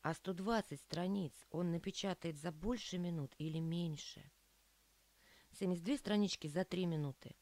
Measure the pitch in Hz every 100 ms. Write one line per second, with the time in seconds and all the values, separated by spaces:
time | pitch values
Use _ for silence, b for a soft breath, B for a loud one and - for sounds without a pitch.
0 | 151 165 190 180 190 226 - 139 - 160
1 | 180 196 160 - - 160 175 170 196 -
2 | 196 175 170 151 165 156 190 240 - 180
3 | 175 165 139 - 156 160 165 170 170 147
4 | - - 139 _ _ - _ _ _ _
5 | _ B B B B - 190 180 170 285
6 | - 208 202 - 156 156 185 180 180 156
7 | 143 135 139 -